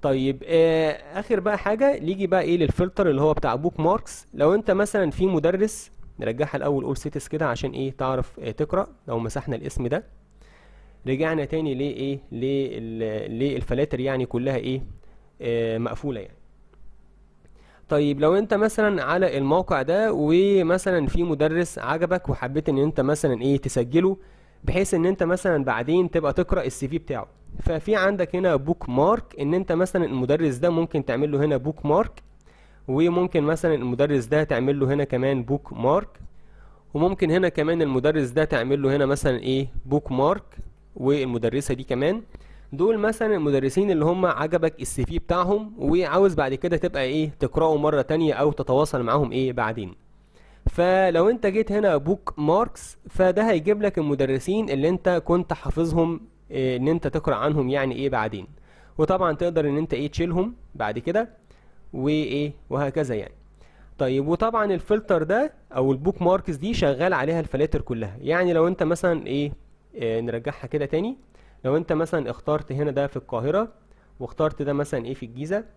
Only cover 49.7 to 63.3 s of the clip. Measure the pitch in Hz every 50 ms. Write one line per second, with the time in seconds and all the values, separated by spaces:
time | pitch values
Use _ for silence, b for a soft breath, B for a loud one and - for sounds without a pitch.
49.7 | 113 113 104 90 87 - _ _ - - b b b b b b b b b -
50.7 | - - 175 180 185 190 190 185 170 165 170 208 247 233 - 202 190 214 220 220
51.7 | 202 208 214 202 165 147 139 151 196 196 - - - - 147 147 165 196 233 233
52.7 | - - - - - - - - - - 185 185 180 190 214 226 214 165 151 175
53.7 | 214 208 208 202 190 - 160 147 143 135 139 131 135 131 - - 185 214 220 -
54.7 | 139 135 139 160 180 180 - 190 180 170 - - 170 175 180 - 165 - - 143
55.7 | - 147 170 170 156 170 165 170 170 160 - - _ _ _ - - - 131 131
56.7 | 127 123 127 143 165 175 - 143 - 160 - - 139 104 117 147 151 151 135 123
57.7 | 135 143 135 135 120 - 135 139 131 120 107 110 110 101 90 - - b b b
58.7 | b b b b b - 156 156 190 190 185 170 156 143 175 175 170 160 151 147
59.7 | 139 147 160 160 - 123 143 147 - - 165 175 170 175 185 226 240 - - -
60.7 | - - 113 107 107 120 120 - 175 208 226 233 - - _ b b b b b
61.7 | b b b b - 127 131 143 151 156 151 120 117 143 147 147 143 - - -
62.7 | 135 131 147 139 135 156 151 127 123 107 98 -